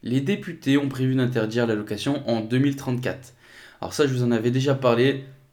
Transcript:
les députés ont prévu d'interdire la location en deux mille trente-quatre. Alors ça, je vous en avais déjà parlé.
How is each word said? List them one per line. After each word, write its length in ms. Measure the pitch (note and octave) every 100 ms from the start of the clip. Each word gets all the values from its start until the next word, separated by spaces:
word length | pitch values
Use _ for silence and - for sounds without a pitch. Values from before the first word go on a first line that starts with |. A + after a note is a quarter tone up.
les 180 | G2+ B2+
députés 560 | C#3 G#3 - E3 C3 C#3
ont 100 | C#3+
prévu 280 | C3 C3 C3
d'interdire 520 | B2 A2+ A2 A#2 A#2+
la 80 | G#2+
location 500 | G#2 G#2 - C#3+ -
en 100 | A2+
deux 200 | G#2+ B2
mille 180 | C#3+ C#3
trente-quatre. 560 | - B2 G#2 F#2 - _ - - - -
Alors 120 | -
ça, 140 | - D3
je 60 |
vous 100 | B2+
en 80 | B2
avais 200 | A#2 A#2
déjà 220 | B2+ C3+
parlé. 520 | C3 B2+ A#2 C3 C3+ - - _